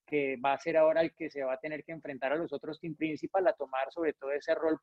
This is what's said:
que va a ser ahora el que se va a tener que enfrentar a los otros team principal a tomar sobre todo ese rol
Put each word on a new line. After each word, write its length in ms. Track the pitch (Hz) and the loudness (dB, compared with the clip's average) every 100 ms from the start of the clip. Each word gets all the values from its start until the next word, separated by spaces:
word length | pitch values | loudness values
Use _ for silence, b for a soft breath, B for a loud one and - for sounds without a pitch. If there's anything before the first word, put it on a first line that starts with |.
| - | -2
que 300 | 147 139 131 | 0 0 0
va 160 | 139 | 0
a 60 | 139 | 0
ser 180 | 165 160 | 2 4
ahora 240 | 156 160 | 6 6
el 120 | 165 - | 2 -2
que 140 | 156 | -10
se 140 | 143 | -6
va 100 | 131 | -4
a 60 | 131 | -4
tener 240 | 156 151 | -6 -10
que 80 | 160 | -10
enfrentar 400 | 160 143 135 131 | -12 -10 -4 -2
a 40 | 151 | 0
los 160 | 160 | -2
otros 260 | 143 151 151 | -6 -8 -8
team 160 | 170 151 | -8 -4
principal 520 | 160 147 - 190 175 | -4 -4 -2 2 2
a 60 | |
tomar 380 | - 135 131 135 | 2 -2 -4 -4
sobre 220 | 170 160 | -2 -2
todo 180 | - 135 | -2 -4
ese 220 | 143 165 | -4 0
rol 260 | 160 160 156 | 0 2 0